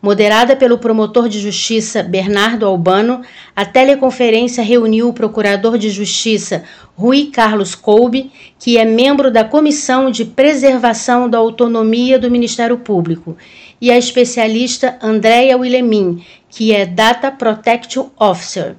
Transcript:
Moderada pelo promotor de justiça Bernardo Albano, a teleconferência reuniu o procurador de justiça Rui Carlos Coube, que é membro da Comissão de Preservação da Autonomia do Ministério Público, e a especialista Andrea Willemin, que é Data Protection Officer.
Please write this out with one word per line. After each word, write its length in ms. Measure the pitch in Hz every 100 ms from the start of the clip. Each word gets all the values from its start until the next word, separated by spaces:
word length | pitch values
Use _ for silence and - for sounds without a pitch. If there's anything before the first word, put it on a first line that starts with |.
Moderada 520 | 202 202 208 214 240 269
pelo 220 | 254 233
promotor 500 | 233 220 214 226 233
de 100 | 208
justiça 640 | 202 180 - 226 220 220
Bernardo 640 | 175 190 190 202 214 233 208
Albano, 560 | 185 170 190 226 247 247 - -
a 100 | -
teleconferência 960 | 202 262 262 277 262 254 240 220 240 247
reuniu 480 | 214 240 220 220 240
o 40 |
procurador 640 | 240 220 220 208 202 226 233
de 120 | 214
justiça 760 | 196 208 - 226 214 - 170 - - - -
Rui 300 | 220 269 294
Carlos 500 | 262 220 214 196 -
Coube, 560 | - 208 247 254 262 - - _
que 180 | - 233
é 80 |
membro 460 | 226 220 262 285 269
da 140 | 226
Comissão 680 | 220 294 302 294 - 254 269
de 140 | 233
Preservação 1040 | 226 - 277 285 269 254 240 220 - 247 247
da 80 | 233
Autonomia 800 | 226 226 240 226 220 233 247 262
do 100 | 247
Ministério 500 | 240 233 - 233 240
Público, 580 | 240 196 170 165 170 165 - - - _
e 120 | 240
a 40 | 240
especialista 1040 | 240 - 240 240 220 220 247 - 254 247
Andrea 560 | 220 220 220 233 262 254
Willemin, 680 | 254 254 247 214 185 175 - - _
que 240 | - 220
é 100 | 208
Data 460 | 190 180 220 240 269
Protection 760 | 269 226 214 233 233 - 262 262 _
Officer. 560 | 208 175 - 190 -